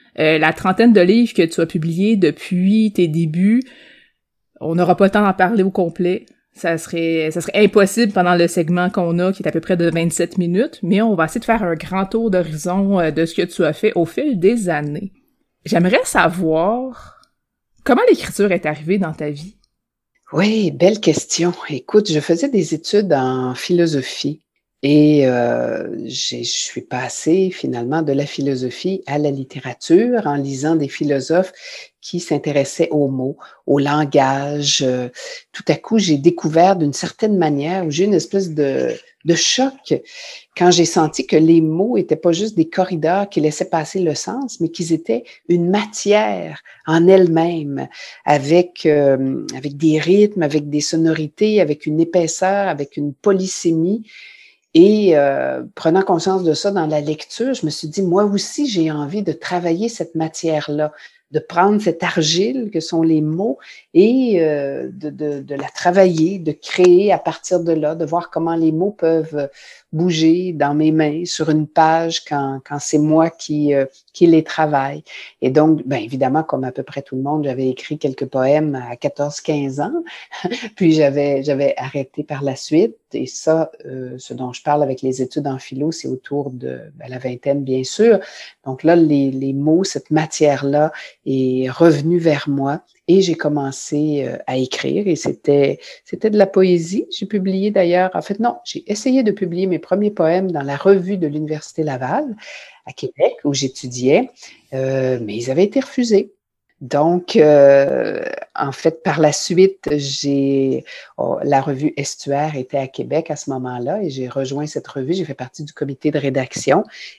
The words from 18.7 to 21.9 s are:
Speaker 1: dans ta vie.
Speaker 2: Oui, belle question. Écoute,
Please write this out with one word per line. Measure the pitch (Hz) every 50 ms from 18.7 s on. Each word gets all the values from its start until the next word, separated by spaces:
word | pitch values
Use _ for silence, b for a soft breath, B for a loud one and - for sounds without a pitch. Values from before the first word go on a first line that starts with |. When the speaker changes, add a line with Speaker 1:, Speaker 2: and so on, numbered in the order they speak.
| 151 151 151 165 196 202
Speaker 1:
dans | 185 156 156
ta | - 151 147
vie. | 143 143 165 202 _ _ _ _ _ _ _ _ _ _ _ _ _ _ _ - -
Speaker 2:
Oui, | 156 196 214 220 220 202 156
belle | 143 131 170 196 220 214
question. | - 165 139 - - - - 165 170 175 175 - - -
Écoute, | 143 120 - -